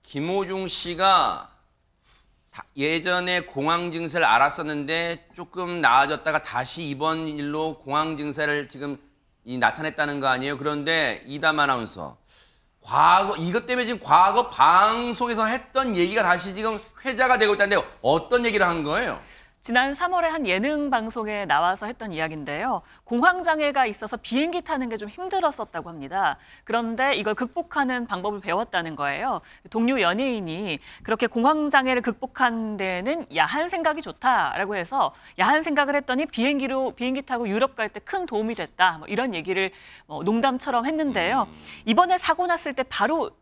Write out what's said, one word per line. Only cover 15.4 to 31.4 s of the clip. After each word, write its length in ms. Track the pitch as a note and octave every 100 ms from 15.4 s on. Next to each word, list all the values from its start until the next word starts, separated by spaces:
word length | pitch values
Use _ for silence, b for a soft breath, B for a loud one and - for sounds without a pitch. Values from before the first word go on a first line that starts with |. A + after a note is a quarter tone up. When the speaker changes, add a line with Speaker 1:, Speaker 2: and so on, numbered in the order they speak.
| A3
Speaker 1:
했던 500 | B3 - C4 C4 F#3
얘기가 260 | F3+ G#3+
다시 300 | F#3 F3 F#3
지금 260 | F#3+ A3 G#3 - - C4+
회자가 320 | A3+ B3+ B3
되고 160 | G#3+ G3+
있다는데 280 | G3+ G3+ - -
어떤 440 | A#2+ D#3+ D#3+ A#3+ A#3
얘기를 220 | G#3 F3+
한 160 | E3+
거예요? 360 | D3 F3+ A#3+ F2+ B B B _
Speaker 2:
지난 300 | - A#3+ C4+
삼월에 340 | C#4+ F4 F4+ E4
한 200 | D#4+ A#3
예능 420 | F#3 B3+ D4+ D4
방송에 560 | B3 A3 A#3 G#3+ G#3 F#3+
나와서 400 | D3 F3 G3 G#3+
했던 260 | B3 A3
이야기인데요. 680 | D#3+ D#3+ D#3 C#3 D3 A#3+ G3 b b
공황장애가 840 | - A#3+ E4 F4+ E4+ D#4 D4 C#4 A#3+
있어서 320 | G3+ G#3+ A3+
비행기 460 | - B3 D#4+ F4
타는 260 | E4+ D4 B3
게 80 | A3
좀 100 | G#3
힘들었었다고 800 | C4 F#4 F#4+ E4 C#4 G#3+ - F#3+
합니다. 520 | E3 C#3 F#3 E3+ - b b
그런데 500 | - A3+ A3+ A3+ C4+
이걸 220 | C4+ G#3 G#3
극복하는 720 | B3 - E4+ D4+ C4+ B3 A#3+
방법을 320 | F#3 G3 G#3
배웠다는 560 | - F3+ A#3 F3+ E3 D3
거예요. 440 | C#3+ C#3+ B3+ F#3+ B B -
동료 320 | A3 A#3 C4
연예인이 800 | F3 F#3+ C4+ A3+ E3+ E3 G3+ D3 B B
그렇게 240 | - A3 A#3
공황장애를 760 | A#3